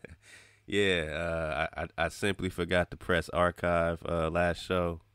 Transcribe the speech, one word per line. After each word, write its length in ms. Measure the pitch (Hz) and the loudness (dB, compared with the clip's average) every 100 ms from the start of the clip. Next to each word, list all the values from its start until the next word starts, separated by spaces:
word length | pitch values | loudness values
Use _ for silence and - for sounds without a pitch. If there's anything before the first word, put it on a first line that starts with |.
| - - - - - _ - | -20 -20 -20 -20 -20 _ -4
yeah, 360 | 98 98 90 | 2 2 2
uh, 640 | 76 76 85 82 80 73 80 - | 0 -4 -2 -2 -2 -2 -2 -4
I, 60 | |
I, 220 | 85 - | -6 -2
I 40 | 85 | -2
simply 420 | - 104 92 92 | 0 -2 0 -2
forgot 400 | - 85 90 87 | -2 0 2 0
to 60 | - | -4
press 320 | - 87 - | 2 2 2
archive, 720 | 85 87 - 87 85 82 85 - | 2 2 2 0 2 2 0 -2
uh, 220 | 85 80 | 0 0
last 340 | 85 87 82 | 2 2 0
show. 380 | - 92 87 85 - | -2 0 0 -4 -12